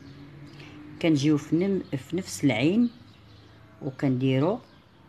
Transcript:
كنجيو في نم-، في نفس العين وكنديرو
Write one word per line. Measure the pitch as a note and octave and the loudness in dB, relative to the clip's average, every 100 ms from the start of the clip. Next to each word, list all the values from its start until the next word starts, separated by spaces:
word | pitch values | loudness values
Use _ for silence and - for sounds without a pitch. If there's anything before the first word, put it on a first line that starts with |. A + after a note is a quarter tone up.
| - - - - - - - - - - | -20 -20 -20 -20 -20 -20 -20 -18 -18 -2
كنجيو | E3+ D3 D3 D3 | 2 4 4 2
في | - D#3+ | 2 0
نم-، | G3 F#3+ - C#3 | 2 -2 -4 -8
في | - E3+ | -6 -6
نفس | F#3 - | -6 0
العين | C#3+ A2 C#3+ G#3+ A#3+ - - - - - - - - - | 2 4 2 4 2 -2 -18 -20 -20 -20 -20 -20 -20 -12
وكنديرو | D3 - C#3 B2+ C3 C3 D#3+ A#3 - - _ - | -10 -2 0 2 2 2 2 0 -6 -20 _ -20